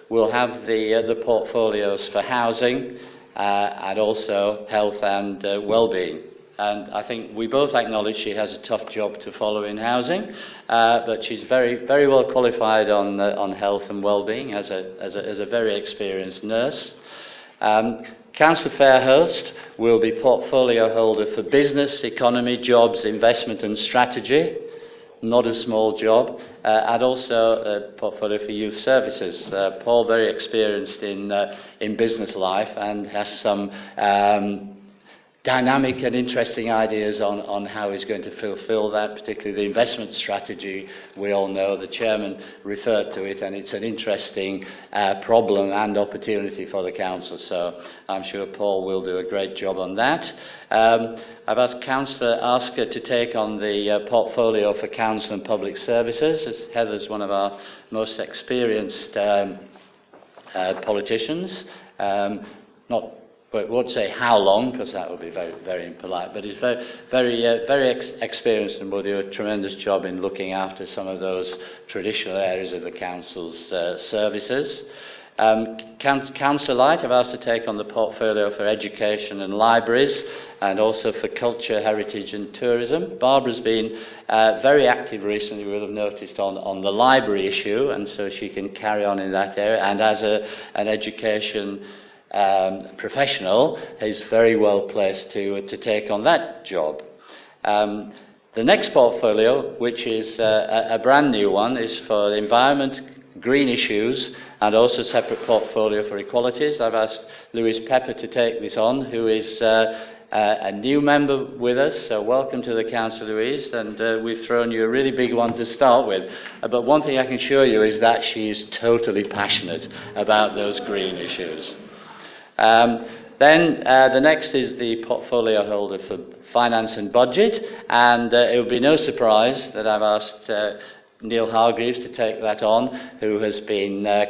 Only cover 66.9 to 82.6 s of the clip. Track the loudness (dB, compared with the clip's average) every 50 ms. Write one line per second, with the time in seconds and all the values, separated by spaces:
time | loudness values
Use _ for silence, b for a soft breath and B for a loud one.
66.9 | B B B B 0 2 2 2 2 2 2 2 2 2 2 2 2 4 4 2
67.9 | 2 0 -4 -10 -8 -8 -8 -6 -6 -2 0 2 2 2 0 -4 -6 -8 -8 -6
68.9 | -6 -4 -2 -2 -2 -2 -4 -6 -8 -6 -4 -4 -4 -4 -4 -6 -8 -6 -2 0
69.9 | 0 0 0 -4 -6 -4 -4 -6 -4 -4 -6 -4 -2 -4 -4 -4 -6 -12 -12 -10
70.9 | -10 -8 -8 -8 -6 -6 -4 -4 -4 -4 -4 -6 -8 B B B B B B -10
71.9 | -10 -6 -4 -4 -4 -4 -6 -4 -4 -2 -2 -2 -2 -4 -4 -6 -8 -8 -8 -10
72.9 | -10 -10 -10 -10 -10 -10 -12 -12 -12 -10 -10 -10 -10 -12 -10 -6 -4 -4 -4 -4
73.9 | -4 -6 -6 -4 -2 0 0 0 -2 -4 -4 -4 -4 -4 -4 -4 -8 -10 -12 B
74.9 | B B B B B B B B B 2 4 4 4 4 2 -4 -8 -12 -16 -18
75.9 | -16 -2 0 0 0 0 -2 -8 -8 -2 0 0 0 0 0 0 2 4 4 4
76.9 | 4 2 2 2 2 2 2 0 -4 -6 -2 -2 -2 0 -2 -4 -6 -6 -8 -6
77.9 | -2 -2 -2 -2 -2 -2 0 0 2 2 0 0 -2 -2 0 0 0 0 -2 -8
78.9 | -6 -2 -2 -2 0 -2 -4 -8 -8 -8 -8 -6 0 4 4 6 6 4 4 4
79.9 | 4 4 4 2 0 -4 B B B B B B B B -2 -2 2 2 2 2
80.9 | 2 0 -2 -4 -4 -4 -6 -6 -6 -2 -2 -2 -2 -4 -4 -2 -2 0 0 0
81.9 | 0 0 -4 -6 -8 -8 -10 -8 -8 -10 -10 -10 -8 -4